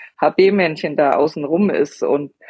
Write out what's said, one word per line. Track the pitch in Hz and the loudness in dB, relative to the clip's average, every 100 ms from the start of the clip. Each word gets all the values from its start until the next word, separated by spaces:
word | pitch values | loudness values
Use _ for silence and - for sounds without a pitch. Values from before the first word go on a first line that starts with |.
| - - | -18 -2
H-B-Männchen | 151 170 190 202 170 151 160 147 | -2 2 2 4 0 -2 -6 0
da | 143 | 0
außen | 131 147 - | 2 0 -2
rum | 143 170 202 | -4 0 0
ist | - 147 - | 0 -2 -2
und, | - 143 143 _ | -2 -2 -4 _